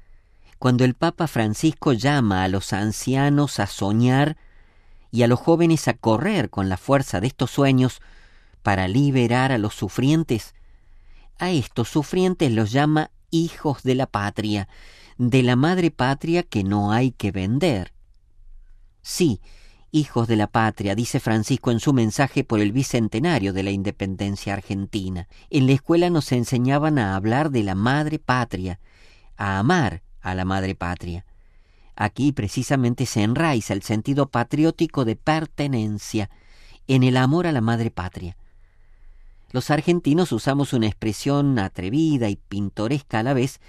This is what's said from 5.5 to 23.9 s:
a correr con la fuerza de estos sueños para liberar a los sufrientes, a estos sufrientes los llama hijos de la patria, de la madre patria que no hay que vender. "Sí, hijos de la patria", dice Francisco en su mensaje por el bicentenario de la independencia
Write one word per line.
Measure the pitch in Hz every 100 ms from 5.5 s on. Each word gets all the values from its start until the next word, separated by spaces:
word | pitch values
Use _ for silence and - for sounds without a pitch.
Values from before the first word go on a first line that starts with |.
| 165 170 160 -
a |
correr | - 113 107 196 202 110
con | - 95
la | 92
fuerza | - 139 - 90
de | 123
estos | - 131
sueños | - 139 131 127 - - - - - _ -
para | - 95 92
liberar | 120 143 131 117 123 135
a | 123
los | 107
sufrientes, | - 104 - 135 160 156 113 - - - - - - - - - -
a | 180
estos | 160 - - 113
sufrientes | 156 143 180 185 185 139
los | 110 104
llama | 131 151 156 - - _
hijos | 165 165 - 156 131
de | 131
la | 131 127
patria, | 104 101 - 107 104 95 - - - - -
de | 123 131
la | 123
madre | 123 156 185 170
patria | - 127 139 160 170
que | 170 107
no | 95 104 104
hay | 110 127
que | - 101
vender. | 95 92 135 180 101 87 - - _ _ - - - - - - _
"Sí, | - - 165 98 - - - - -
hijos | 156 143 123 113
de | 110
la | 104
patria", | 117 110 - 98
dice | 101 120 135
Francisco | 117 110 107 131 127
en | 117
su | 156
mensaje | 135 113 - 135 139
por | 127 110
el | 104
bicentenario | 127 135 123 110 110 170 139 98
de | 95
la | 98
independencia | 98 98